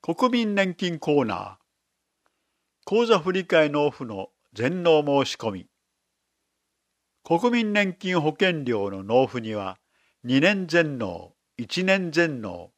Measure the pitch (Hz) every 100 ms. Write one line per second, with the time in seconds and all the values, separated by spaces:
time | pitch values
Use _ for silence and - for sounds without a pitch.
0 | - 165 247 240 220 202 190 170 185 160
1 | - 147 117 92 95 98 _ _ _ _
2 | _ _ _ _ _ _ _ _ - 208
3 | 233 208 160 185 180 165 151 147 147 -
4 | 123 101 98 _ _ 104 123 185 170 156
5 | 147 139 127 - 113 95 - _ _ _
6 | _ _ _ _ _ _ _ _ _ _
7 | _ _ - 170 247 240 214 208 196 180
8 | 190 180 151 156 190 165 127 110 98 95
9 | 95 120 131 127 110 107 95 95 _ _
10 | _ _ 120 131 170 202 180 170 160 135
11 | 104 87 87 _ _ - 113 - 190 190
12 | 175 156 170 135 107 87 87